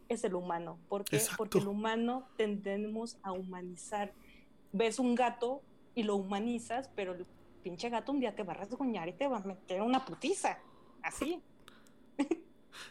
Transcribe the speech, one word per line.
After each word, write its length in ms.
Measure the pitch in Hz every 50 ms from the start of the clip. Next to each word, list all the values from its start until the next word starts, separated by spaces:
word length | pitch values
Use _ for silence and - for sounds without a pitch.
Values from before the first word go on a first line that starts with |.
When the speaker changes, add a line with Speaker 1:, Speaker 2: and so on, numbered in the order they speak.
| -
Speaker 1:
es 160 | - 233 220 -
el 120 | 208 175
humano". 440 | 180 175 180 170 170 170 165 160 - -
¿Por 160 | - 202 202 202
qué? 140 | - -
Speaker 2:
Exacto. 200 | - - - -
Speaker 1:
Porque 200 | - 220 202 - 190
el 80 | 202
humano 600 | 202 202 208 214 226 220 226 233 240 254 262 262 - -
tendemos 800 | - 220 208 208 196 202 196 196 208 214 214 214 220 233 233 - - 196
a 80 | 196 185
humanizar. 800 | 190 190 185 185 180 180 180 180 170 - - 214 202 208 196 - - - - - - - - - - - -
Ves 280 | - 190 226 226 220 -
un 160 | 254 247 240
gato 480 | 240 247 233 240 - 240 240 269 285 - - - - - - -
y 80 | 247 208
lo 120 | 208 202
humanizas, 720 | 202 190 190 202 202 220 240 240 226 233 - 233 254 262 - -
pero 180 | 214 190 185 180
el 120 | 175 185 - - - - - - - -
pinche 260 | 185 175 165 226 240
gato 220 | 233 220 220 - 277
un 60 | 285
día 140 | 247 214 208
te 80 | - 208
va 100 | 175 156
a 40 |
rasguñar 520 | - 196 208 247 247 277 254 220 180 165 175
y 40 | 180
te 140 | - 269
va 100 | 277 254
a 60 | 208 190
meter 380 | 196 190 - - - 185 185
una 240 | 214 240 262 254 254
putiza, 540 | - 160 - - 294 381 - - 226 175 - - - - - - - - - -
así. 380 | 160 - - 277 294 349 330 - - - - - - - - - - - - - - -
<laughs> 0 |
¿Por 100 | - 277 - 330 - - - - - - - - - - -